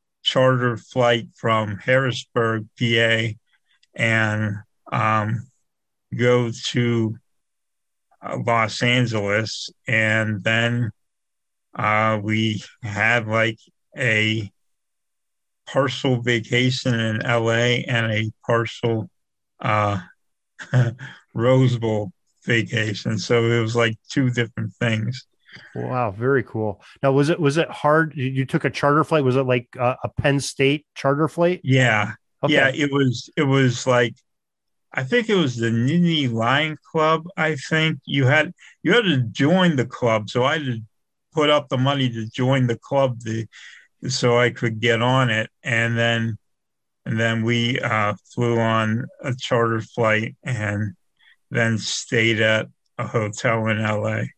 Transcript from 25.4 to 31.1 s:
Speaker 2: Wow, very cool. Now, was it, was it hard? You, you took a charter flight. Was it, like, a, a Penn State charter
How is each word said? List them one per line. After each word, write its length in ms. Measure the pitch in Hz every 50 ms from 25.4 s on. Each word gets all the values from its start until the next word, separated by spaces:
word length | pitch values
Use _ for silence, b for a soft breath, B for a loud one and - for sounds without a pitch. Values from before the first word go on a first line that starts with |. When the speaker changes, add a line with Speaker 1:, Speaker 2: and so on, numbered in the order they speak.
| B B B B B B B
Speaker 2:
Wow, 340 | 123 123 123 127 127 123 107
very 320 | 95 104 120 131 139 131
cool. 400 | 110 - - 113 110 107 98 B B B B B -
Now, 80 | 139
was 180 | 131 139 143 147
it, 100 | 175 -
was 180 | 160 139 139 165
it 120 | 160 -
hard? 440 | - - - 147 151 160 160 156 -
You, 100 | 156 127
you 200 | 131 131 135 135
took 200 | - - 165 -
a 60 | -
charter 320 | - - - 143 147 156 156
flight. 200 | - 165 156 139
Was 120 | 127 123
it, 80 | 135 135
like, 240 | 127 127 123 120 - - 127
a, 180 | 127 123 127 - -
a 60 | 113
Penn 300 | - - - 147 143 143
State 480 | 131 - - - 135 135 143 151 - _ _
charter 320 | - - 139